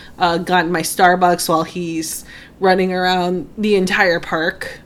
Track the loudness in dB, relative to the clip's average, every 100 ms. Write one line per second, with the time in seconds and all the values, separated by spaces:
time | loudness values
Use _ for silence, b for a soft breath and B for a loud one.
0 | B -2 0 0 0 0 0 -2 -4 2
1 | 4 6 2 2 0 -2 -2 -6 -6 -6
2 | -6 -10 B B B 0 2 4 2 0
3 | 0 0 0 -2 -6 -4 0 2 2 2
4 | 2 0 -2 -4 -2 -6 -10 -16